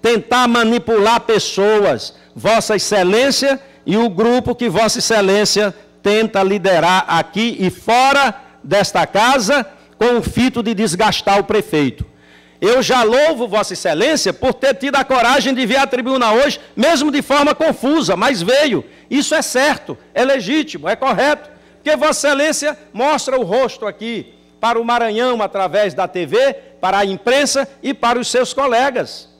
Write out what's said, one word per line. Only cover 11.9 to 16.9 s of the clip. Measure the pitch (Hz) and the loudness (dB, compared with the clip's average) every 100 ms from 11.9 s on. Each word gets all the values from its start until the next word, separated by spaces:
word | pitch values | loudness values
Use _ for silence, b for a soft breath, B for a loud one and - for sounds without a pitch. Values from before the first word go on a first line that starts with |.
| - - b b b b b | -4 -14 b b b b b
Eu | 190 247 | 0 2
já | 220 254 | 2 0
louvo | 220 247 302 285 233 | 2 2 2 0 -2
Vossa | 202 196 | -2 -2
Excelência | 180 180 156 240 302 196 | -4 -4 0 0 0 -2
por | 165 254 | -2 -4
ter | - 269 | 0 -2
tido | 269 277 277 | -2 -2 -2
a | |
coragem | 254 262 226 269 262 | 0 2 4 2 0
de | 262 240 | -2 0
vir | 262 | 0
à | 269 | 0
tribuna | 254 233 262 233 | -2 -2 0 2
hoje, | 220 285 - B | 2 2 -2 B
mesmo | - 269 | -2 2